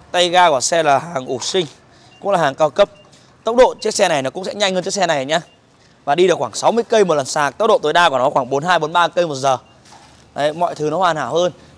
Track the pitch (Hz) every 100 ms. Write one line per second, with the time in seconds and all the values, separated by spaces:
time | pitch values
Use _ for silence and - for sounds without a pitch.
0 | - 180 175 175 180 135 - 170 156 135
1 | 165 170 127 131 - 190 156 - _ _
2 | _ _ 196 190 151 139 156 - 202 -
3 | _ _ _ _ - 240 240 - 214 -
4 | 190 156 131 185 185 208 202 185 180 196
5 | 175 151 131 160 - _ _ _ _ _
6 | - 151 185 156 123 98 147 220 233 220
7 | 190 151 131 156 143 - 220 196 151 160
8 | 175 131 131 147 123 135 165 175 156 175
9 | 170 175 170 139 139 127 - _ _ -
10 | - _ _ - 143 156 175 156 151 160
11 | 185 156 127 151 180 - -